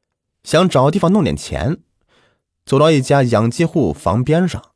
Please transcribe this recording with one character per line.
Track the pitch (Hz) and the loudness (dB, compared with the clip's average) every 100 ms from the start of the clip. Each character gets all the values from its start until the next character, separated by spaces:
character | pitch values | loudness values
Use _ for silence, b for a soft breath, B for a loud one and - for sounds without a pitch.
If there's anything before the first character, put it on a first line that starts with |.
| _ _ _ _ | _ _ _ _
想 | - 156 185 | -2 0 2
找 | 139 135 | 2 2
地 | 180 | 2
方 | 170 | 0
弄 | 208 | 0
点 | 120 71 | 0 -4
钱。 | - 67 98 170 _ _ _ _ _ _ _ _ - | -6 -6 -6 -6 _ _ _ _ _ _ _ _ -2
走 | 135 | 2
到 | 156 | 2
一 | 151 | 2
家 | 127 143 | 2 0
养 | 127 110 113 | 2 0 0
鸡 | - | 0
户 | 165 165 98 | -2 0 -2
房 | - 82 104 | -2 -2 -2
边 | 127 160 185 | 0 0 0
上， | 95 - | -4 -14